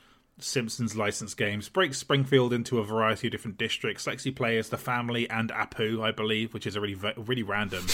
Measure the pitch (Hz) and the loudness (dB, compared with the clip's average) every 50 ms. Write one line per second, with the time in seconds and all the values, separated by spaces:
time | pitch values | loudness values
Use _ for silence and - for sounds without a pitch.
0 | - - - _ _ _ _ - - - - 135 117 113 - - 120 110 98 110 | -20 -20 -20 _ _ _ _ -12 -8 -4 -2 -2 -2 -2 -2 -2 -2 -2 0 0
1 | 104 104 101 - 110 101 - - 113 104 104 104 101 - - 185 185 147 135 - | 0 0 -2 -2 -6 -8 -4 -2 0 0 0 -2 -6 -4 0 2 2 2 0 -2
2 | - - 147 139 135 131 139 131 123 120 120 120 113 - 123 117 104 101 110 113 | 0 2 4 4 4 6 6 6 6 6 4 0 0 0 0 0 0 2 2 4
3 | 110 110 110 - - 117 101 104 - 117 95 - 113 107 - - - 113 101 - | 4 4 4 2 0 -4 -4 -4 -6 -8 -6 -2 -2 -2 -2 -2 -2 -2 -4 -4
4 | - - 110 131 - 135 131 - 131 113 113 113 110 - - 110 - - 123 120 | -4 -6 -4 -4 -4 -6 -4 -2 0 2 2 2 0 -2 -4 -6 -4 -2 -2 -2
5 | 120 120 120 117 117 - 110 113 113 110 - 113 107 - - - 113 107 113 110 | -2 -2 0 0 0 0 0 0 0 0 0 -2 -4 -4 -2 -2 0 0 0 0
6 | 110 110 110 - 110 107 110 107 110 110 - 107 - 113 95 104 104 101 101 95 | 0 0 0 0 0 0 2 0 0 -2 -4 -6 -6 -4 -4 -2 -2 -2 -2 -2
7 | 98 104 - - 107 110 127 123 110 95 98 104 107 101 - 90 90 90 | -4 -4 -4 -4 -2 -2 -2 -2 0 0 0 0 0 0 -2 -4 0 2